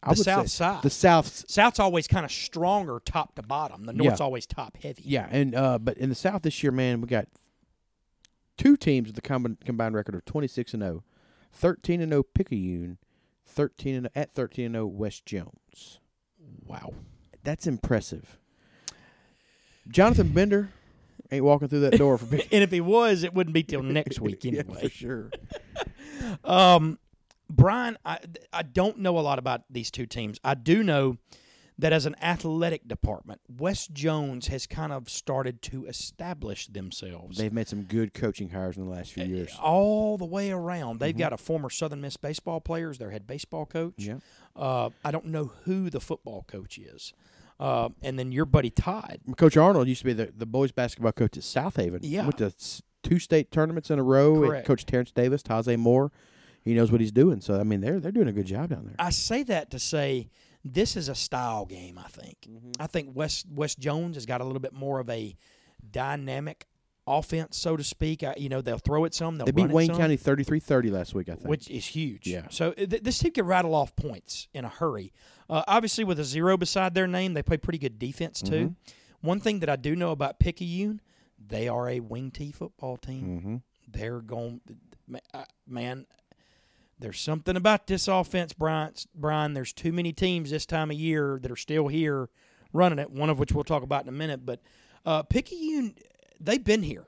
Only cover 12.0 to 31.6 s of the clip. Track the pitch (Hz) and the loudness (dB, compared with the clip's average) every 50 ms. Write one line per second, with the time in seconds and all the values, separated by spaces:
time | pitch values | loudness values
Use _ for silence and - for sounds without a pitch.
12 | 170 160 151 143 135 _ _ - 196 - 135 107 92 92 90 87 85 90 90 - | 0 2 2 2 2 _ _ 0 0 0 -2 -2 -2 -2 -4 -4 -6 -8 -10 -14
13 | _ _ _ _ _ _ _ _ _ _ - - 147 139 _ _ - 139 135 127 | _ _ _ _ _ _ _ _ _ _ -2 -2 -2 -2 _ _ -6 -4 -4 -4
14 | 123 120 _ 139 147 - _ - 131 - - - 123 117 117 113 110 104 92 101 | -4 -4 _ -4 -6 -6 _ -4 -4 -4 -4 -6 -6 -4 -4 -4 -4 -4 -4 -4
15 | 107 104 - - _ - - 98 85 - - _ _ _ _ - - - - - | -6 -6 -6 -10 _ -8 -8 -8 -8 -8 -16 _ _ _ _ -20 -20 -20 -20 -20
16 | _ _ _ _ _ _ _ _ 165 - - - - - - - - - - - | _ _ _ _ _ _ _ _ -20 -20 -20 -20 -16 -16 -16 -14 -14 -14 -14 -14
17 | - - - _ _ _ - - _ 139 151 - - 170 139 110 - - 127 110 | -16 -20 -20 _ _ _ -20 -12 _ -6 -6 -4 -2 -4 -4 -2 -2 -2 -2 -2
18 | - - - - - - - - _ _ _ _ _ _ _ _ _ - - _ | -4 -6 -12 -14 -14 -18 -20 -20 _ _ _ _ _ _ _ _ _ -16 -16 _
19 | _ - _ _ _ _ _ _ _ _ _ _ _ _ _ _ _ - 117 - | _ -20 _ _ _ _ _ _ _ _ _ _ _ _ _ _ _ -2 6 6
20 | 190 220 233 - 202 160 147 165 190 208 202 202 208 196 - - _ _ _ _ | 8 8 8 6 4 4 6 4 4 4 4 2 2 0 -8 -20 _ _ _ _
21 | _ _ _ _ - - - 139 131 143 147 143 147 135 147 147 143 135 131 120 | _ _ _ _ -12 -6 -2 2 6 6 6 6 4 2 2 4 4 6 8 8
22 | 143 143 131 117 120 117 135 143 - - - 208 202 185 180 175 170 175 208 233 | 8 8 6 4 2 0 -2 -2 0 4 6 6 6 6 4 0 2 4 6 6
23 | 233 226 208 180 160 175 175 185 185 165 156 165 160 - 151 139 131 131 139 151 | 6 6 4 2 0 0 0 0 0 2 2 0 2 2 -2 -4 -2 0 0 0
24 | 147 - 135 - 110 104 98 - - 123 120 143 143 - - - - 139 - - | -2 -2 -6 -4 -4 -4 -4 -4 -4 -4 -2 -2 -4 -6 -8 -4 -4 -4 -4 -4
25 | 123 120 131 117 107 107 - - - - - - - - - - 494 - - - | -10 -8 -8 -8 -10 -12 -14 -16 -16 -14 -16 -16 -16 -14 -10 -10 -10 -10 -10 -18
26 | 277 294 302 285 262 233 196 - _ - 180 180 190 180 180 170 156 160 165 - | -20 -18 -12 -10 -8 -8 -8 -8 _ 2 6 8 8 10 10 8 6 4 -4 -6
27 | _ _ _ _ _ _ _ _ _ _ 160 127 131 185 208 247 247 240 226 - | _ _ _ _ _ _ _ _ _ _ 6 8 8 8 8 2 -2 -4 -6 -8
28 | _ 156 160 165 - 170 170 - - _ - 175 170 139 123 - 185 208 220 - | _ -6 -6 -6 -8 -16 -20 -20 -20 _ -6 -6 -6 -4 0 2 2 2 2 0
29 | 196 185 175 165 156 147 139 131 127 131 123 117 - _ 131 123 117 - - - | 0 0 2 2 2 2 0 0 0 -2 -4 -4 -6 _ -10 -8 -8 -8 -6 -8
30 | 123 117 - 120 117 104 104 - _ 131 139 131 117 131 165 214 226 196 156 143 | -8 -8 -6 -6 -6 -6 -8 -6 _ -2 -2 -2 4 4 4 6 6 4 4 4
31 | 139 135 123 117 _ _ - - _ _ _ _ | 2 2 0 -2 _ _ -20 -20 _ _ _ _